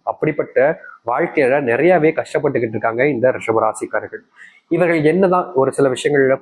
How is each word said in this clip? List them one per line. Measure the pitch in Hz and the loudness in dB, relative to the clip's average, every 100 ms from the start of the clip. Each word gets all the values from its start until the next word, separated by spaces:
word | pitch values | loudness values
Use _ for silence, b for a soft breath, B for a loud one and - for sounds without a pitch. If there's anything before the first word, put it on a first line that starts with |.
அப்படிப்பட்ட | 110 - 151 147 139 123 143 170 B B 113 | -10 -4 -4 -4 -4 0 0 -2 B B -6
வாழ்க்கையில | 131 170 156 127 143 | -4 -2 0 2 0
நிறையவே | 127 120 170 175 160 | 0 2 2 4 2
கஷ்டப்பட்டுக்கிட்டு | 156 - 156 143 127 117 120 | 0 -4 -2 -2 -2 -4 -4
இருக்காங்க | 117 117 147 | -4 0 0
இந்த | 120 127 | 2 0
ரிஷபராசிக்காரர்கள். | 113 113 110 107 - 120 107 104 107 _ B B B _ | 0 -2 0 0 -2 -6 -6 -8 -12 _ B B B _
இவர்கள் | 165 170 165 | -2 0 2
என்னதான் | 151 180 190 180 - | 2 2 2 2 0
ஒரு | 131 135 | 0 0
சில | 131 135 | 2 0
விஷயங்கள்ல | 120 147 143 131 135 | 0 0 2 2 0